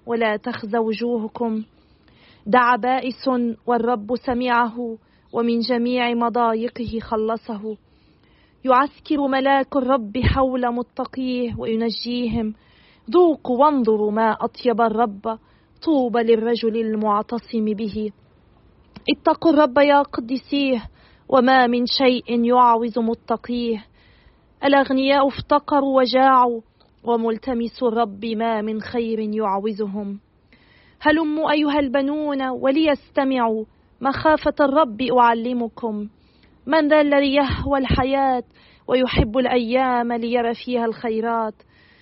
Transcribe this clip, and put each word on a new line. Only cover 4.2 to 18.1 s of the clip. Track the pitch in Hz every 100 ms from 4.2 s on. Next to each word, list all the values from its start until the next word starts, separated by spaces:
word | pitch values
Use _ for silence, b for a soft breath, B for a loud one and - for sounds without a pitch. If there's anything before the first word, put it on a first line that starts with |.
| -
سمعه، | 240 247 240 233 240 233 220 b b b
ومن | 233 233 233
جميع | 226 240 240 247 240
مضايقه | 240 233 240 233 220 240 - 220 220
خلصه. | - 220 220 226 - 208 220 208 _ b b b b b b b
يعسكر | 262 254 285 - - 294 277
ملاك | 269 269 277 262 277
الرب | 254 269 202 254
حول | 233 269 262 254 240
متقيه | 240 240 - 254 262 254 247 233 226
وينجيهم. | 240 226 233 202 233 247 240 226 214 - b b b b -
ذوقوا | 349 339 277 - 240
وانظروا | 302 277 220 214 208
ما | 214 220
أطيب | - 240 - 247 220
الرب، | 226 214 233 196 226 226 b b b _
طوبى | 330 285 247 233
للرجل | 226 220 226 226 226 226
المعتصم | 220 214 214 208 214 233 - 233
به. | 214 208 214 208 214